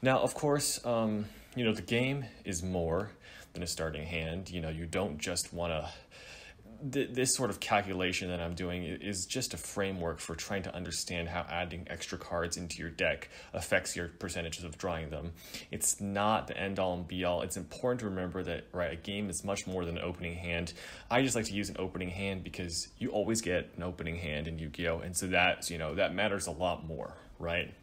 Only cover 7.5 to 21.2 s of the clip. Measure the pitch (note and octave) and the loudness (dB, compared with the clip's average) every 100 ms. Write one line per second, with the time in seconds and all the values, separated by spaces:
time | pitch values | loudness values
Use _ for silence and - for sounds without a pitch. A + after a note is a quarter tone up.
7.5 | G2 - G#2 G2 F#2 F#2 F2 F#2 F2 E2+ | 2 4 4 4 2 2 2 0 0 -2
8.5 | E2+ F2 F2+ F2+ F2+ - G2 - C3 - | -2 -2 -2 -2 -4 -2 -2 -2 -2 -2
9.5 | - - - G2 F#2+ E2+ D#2+ - E2 - | -4 -6 0 0 2 0 -2 -4 -6 -2
10.5 | G2+ F2+ F2 F2 D#2+ - F2 E2+ F2 - | -2 -2 -4 -4 -4 -2 -2 0 -2 -2
11.5 | E2+ F2 E2+ E2+ F2 - F2 - F2 E2+ | -2 -2 -4 -6 -8 -6 -6 -2 0 0
12.5 | F2 F2 - D#2+ D#2+ E2+ C#2+ - - - | -2 -4 -6 -6 0 2 2 -4 -14 -8
13.5 | - E2+ F#2+ - - F2 - F#2+ E2+ E2+ | -6 2 2 2 -2 -4 -4 -4 -2 -4
14.5 | D#2+ E2+ D#2 F#2+ E2 D#2+ D2+ E2 E2+ - | -4 -8 -4 -2 -2 -2 -4 -6 -8 -12
15.5 | - - - - - G2+ G2 G#2 A2 - | -12 -10 0 2 2 0 4 6 4 2
16.5 | - G2 G2 F#2 F2 E2+ F#2 F2+ F2 E2+ | -2 -2 2 2 2 -2 0 2 2 0
17.5 | G2 E2 - B2+ B2 A2 F#2 F2+ F2+ E2+ | -4 -6 0 2 2 0 0 0 0 0
18.5 | D#2+ - F2+ E2+ E2 F2+ G2+ G#2 E2+ G2+ | -2 -4 -2 0 -2 -4 -2 -2 -2 0
19.5 | G2 - F#2 E2+ E2+ F2 F2 E2+ E2+ E2+ | -2 0 -2 0 -2 -2 -2 -4 -4 -2
20.5 | E2+ F2 - - - - B2 | 0 -2 -6 -12 -14 2 4